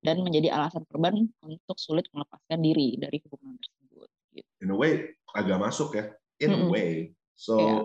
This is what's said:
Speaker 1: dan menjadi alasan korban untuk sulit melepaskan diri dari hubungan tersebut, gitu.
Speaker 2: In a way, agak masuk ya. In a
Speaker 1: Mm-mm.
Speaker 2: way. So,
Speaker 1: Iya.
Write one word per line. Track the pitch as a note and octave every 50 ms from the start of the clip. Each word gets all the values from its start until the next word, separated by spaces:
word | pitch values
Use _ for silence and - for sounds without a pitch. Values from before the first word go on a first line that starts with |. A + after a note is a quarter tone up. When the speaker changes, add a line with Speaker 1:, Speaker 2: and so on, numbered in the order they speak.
| -
Speaker 1:
dan | D#3 D#3+ F3+
menjadi | F#3 F3+ D#3+ D3+ D#3 D#3
alasan | - D3+ C#3+ E3 - E3 D#3+ _
korban | - D3 E3 F3 G3+ G#3 A3+ A3 - _
untuk | - D#3 D#3 E3 _ - F#3 -
sulit | - - D#3 E3 F3+ -
melepaskan | _ C#3+ C#3+ _ - - _ _ D#3+ E3
diri | D#3+ D#3 D#3 D#3 C#3 B2 A#2+ -
dari | C#3+ C#3+ D3 D3+ _
hubungan | D3+ C#3 - - C4+ B3+
tersebut, | B3+ - - _ _ C3+ C3 _ - - _ _ _ _ _ _
gitu. | - - _ _ _
Speaker 2:
In | F#2+ F#2 G2
a |
way, | G#2 C3+ D#3+ D#3 - - - - _ _ -
agak | - G#2+ G2 F#2+ F#2+ F#2
masuk | G2+ A2 - - D3+ D3+ -
ya. | G#2 G#2+ G#2+ - - _ _ _ _
In | D3 D#3
a | G3 E3+
Speaker 1:
Mm-mm. | F3 F3
Speaker 2:
way. | E3+ - F#2 E2+ E2 D#2+ E2 - - _ _ _ _ _
So, | - - A2+
Speaker 1:
Iya. | A2 G#2+ A2 A2 G#2+ A2